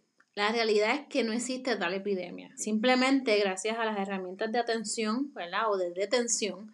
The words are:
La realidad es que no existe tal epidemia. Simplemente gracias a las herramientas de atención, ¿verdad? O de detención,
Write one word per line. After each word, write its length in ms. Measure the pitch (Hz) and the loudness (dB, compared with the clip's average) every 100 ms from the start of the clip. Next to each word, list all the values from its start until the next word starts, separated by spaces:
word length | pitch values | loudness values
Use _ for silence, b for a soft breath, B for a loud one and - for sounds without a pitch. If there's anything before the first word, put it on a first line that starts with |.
| _ _ _ 202 | _ _ _ -2
La 140 | 208 | 0
realidad 420 | 233 220 208 214 | 2 4 4 4
es 120 | 285 - | 0 -2
que 160 | 277 | -2
no 80 | 226 | 0
existe 420 | 233 247 254 240 | 0 -4 -4 -2
tal 200 | 208 175 | -2 -2
epidemia. 640 | 190 202 185 175 180 - - | -2 -2 -4 -4 -10 -14 -8
Simplemente 800 | 214 214 247 254 254 269 254 208 | -2 2 4 4 4 4 4 4
gracias 360 | 196 190 220 226 | 2 0 -4 -2
a 80 | |
las 140 | 220 208 | -2 -2
herramientas 540 | 196 190 185 190 220 | -4 -4 -6 -4 -2
de 80 | 240 | 0
atención, 720 | 233 226 214 - 214 240 285 | 0 -2 -4 -4 -2 -2 -4
¿verdad? 340 | 214 175 196 226 | -6 -4 0 0
O 80 | 196 | 0
de 140 | 175 | 0
detención, 840 | 175 202 247 240 - 208 190 214 | -2 0 0 2 -2 -2 -6 -12